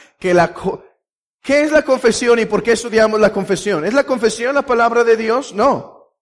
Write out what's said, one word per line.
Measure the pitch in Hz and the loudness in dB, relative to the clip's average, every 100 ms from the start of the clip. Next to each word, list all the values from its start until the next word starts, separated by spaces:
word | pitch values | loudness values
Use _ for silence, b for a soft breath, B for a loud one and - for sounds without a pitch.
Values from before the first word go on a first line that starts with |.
| B _ | B _
que | 185 | 0
la | 175 165 | 2 0
co-, | - 190 - - _ _ _ _ _ | -2 -8 -8 -12 _ _ _ _ _
¿qué | - 285 | -2 0
es | 302 | 2
la | 302 | 2
confesión | 277 254 240 - 240 233 | 2 0 0 0 2 2
y | 220 | 0
por | 208 | -2
qué | 233 | 0
estudiamos | 233 240 220 220 214 | -2 -2 0 2 2
la | 202 | 0
confesión? | 202 190 185 208 165 | 0 -2 -4 -2 -4
¿Es | 170 | -2
la | 277 | -2
confesión | 277 247 220 226 240 | 0 0 -2 -2 -2
la | 285 | -2
palabra | - 240 233 233 | 0 0 2 2
de | 233 226 | 2 2
Dios? | 220 240 277 | 0 -2 -4
No. | 190 269 147 - - _ _ | 0 0 0 -6 -20 _ _